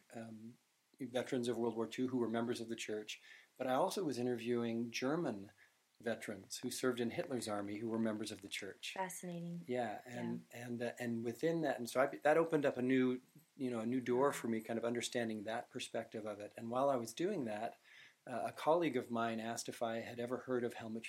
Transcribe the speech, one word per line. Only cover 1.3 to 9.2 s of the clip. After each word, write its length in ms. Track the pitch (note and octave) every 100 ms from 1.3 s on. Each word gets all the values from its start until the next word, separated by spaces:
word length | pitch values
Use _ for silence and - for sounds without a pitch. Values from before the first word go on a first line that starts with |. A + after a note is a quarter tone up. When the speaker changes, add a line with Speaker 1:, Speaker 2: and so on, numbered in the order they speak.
| C3 A#2+
Speaker 1:
of 100 | A2+
World 180 | A#2 A2
War 120 | A2
Two 220 | - B2+
who 80 | B2+
were 120 | A2+
members 300 | A#2 A#2 A#2
of 80 | A2+
the 80 | A2+
church, 460 | - G#2+ G#2+ - - - - -
but 80 | C3
I 80 |
also 300 | C3 F3+ G#3+
was 160 | E3 A#2+
interviewing 680 | B2 A#2+ A2+ A#2+ A#2 A2+ A#2+
German 580 | - B2+ D#3+ D#3 G#2 G2 - - _ _ _
veterans 560 | A#2 A2 - G2 G2+ -
who 80 | B2
served 300 | B2 B2+ A#2
in 100 | A#2
Hitler's 380 | E3 - B2 G#2+
army 300 | G#2 G2+ G#2
who 100 | A2+
were 100 | A2+
members 340 | A2+ G#2+ G#2+
of 100 | G2+
the 80 | G2
church. 440 | - G2 - - -
Speaker 2:
Fascinating. 640 | F#3 -